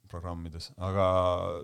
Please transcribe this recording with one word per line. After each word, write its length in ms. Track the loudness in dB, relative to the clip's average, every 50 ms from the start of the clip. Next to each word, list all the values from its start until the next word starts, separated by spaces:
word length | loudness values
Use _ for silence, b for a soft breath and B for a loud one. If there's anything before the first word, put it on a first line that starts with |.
| _
programmides. 640 | -14 -12 -10 -8 -8 -8 -6 -8 -8 -10 -10 -12 -12 -10 -6
Aga 260 | -4 -2 2 4 4 6 6 4 4 2 2 0 -2 -4 -4 -6